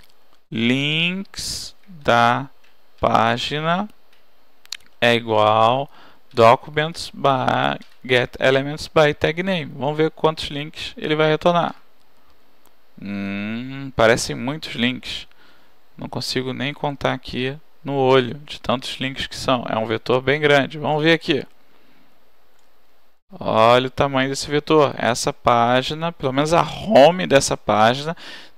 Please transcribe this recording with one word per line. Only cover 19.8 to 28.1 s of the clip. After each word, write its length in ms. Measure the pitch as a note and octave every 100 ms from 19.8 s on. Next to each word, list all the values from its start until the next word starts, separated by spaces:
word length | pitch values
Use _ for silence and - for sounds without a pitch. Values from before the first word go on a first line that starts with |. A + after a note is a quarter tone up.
| A2+
vetor 340 | A2 - B2+
bem 220 | C3 D3
grande. 380 | D3 C#3+ C3 D3+
Vamos 240 | C#3 D3+
ver 100 | D#3+
aqui. 320 | D#3+ - C3 A2+ - - - - - - - - - - - - - - - - - _ F#3+
Olha 480 | - A2 A2+ B2 C3
o 40 |
tamanho 380 | - C#3 C3+ C3
desse 200 | C3+ -
vetor. 460 | D3 - D#3 C3 G#2+
Essa 340 | A2 B2+ D3
página, 800 | - A#2+ A#2+ A#2+ B2+ C3 D#3 E3
pelo 220 | - C3
menos 220 | C3 D3+ E3
a 80 |
home 640 | - - - B2 D3+ F3+ A2
dessa 280 | C#3 - C3+
página, 640 | - G#2 A2+ C3 D3+